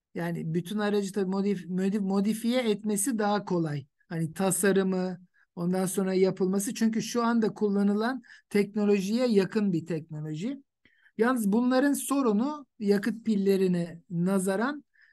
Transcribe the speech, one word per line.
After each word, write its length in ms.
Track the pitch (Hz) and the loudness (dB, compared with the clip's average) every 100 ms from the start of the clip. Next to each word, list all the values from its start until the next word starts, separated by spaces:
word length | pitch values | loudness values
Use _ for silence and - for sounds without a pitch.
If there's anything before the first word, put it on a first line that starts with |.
| _ - | _ -8
yani 380 | 170 165 160 | -6 -6 -4
bütün 240 | 165 165 208 | -4 -4 -4
aracı 340 | 208 208 196 | -2 0 -2
tabii 200 | 208 190 | -2 -2
modif-, 360 | 190 196 190 170 | -2 -2 -2 -4
modif-, 340 | 185 196 208 | -2 0 0
modifiye 600 | 190 196 202 220 226 247 | 0 0 0 -2 0 0
etmesi 580 | 233 208 214 208 277 226 | 0 -2 -2 -2 -2 -2
daha 260 | 208 208 202 | 0 -2 -2
kolay. 400 | 180 160 147 - _ - | -2 -2 -4 -10 _ -10
Hani 240 | 165 165 | -6 -4
tasarımı, 880 | 160 190 - 202 190 190 185 185 185 - _ _ - | -2 0 2 2 2 2 0 -2 -6 -14 _ _ -6
ondan 300 | 175 185 185 | -2 0 0
sonra 280 | 190 190 | -2 0
yapılması. 600 | 185 185 190 185 190 196 | 2 2 2 0 0 -2
Çünkü 280 | 226 220 220 | 0 0 0
şu 220 | - 240 | -2 -2
anda 300 | 233 233 214 | 0 2 0
kullanılan 680 | - 208 202 202 208 226 262 - - _ | 0 0 2 2 2 0 -4 -10 -20 _
teknolojiye 760 | 208 202 202 208 208 190 226 254 | 0 0 0 2 2 2 0 2
yakın 460 | 202 190 220 202 | 4 2 2 0
bir 120 | 165 160 | 0 -2
teknoloji. 760 | 165 156 151 156 156 208 285 - _ _ _ _ - | -6 -6 -10 -8 -6 -6 -8 -14 _ _ _ _ -2
Yalnız 340 | 226 254 208 | 0 2 2
bunların 420 | 214 247 254 285 | 2 4 4 4
sorunu 720 | 277 - 277 254 202 262 302 277 - | 2 0 0 2 2 0 -4 -12 -4
yakıt 460 | 202 202 220 220 - | 0 2 0 -4 -2
pillerine 760 | 202 196 196 190 175 170 170 - | 0 2 4 4 2 -2 -8 -8
nazaran 720 | 170 180 196 185 190 240 294 - _ _ | -2 0 2 0 0 -2 -4 -12 _ _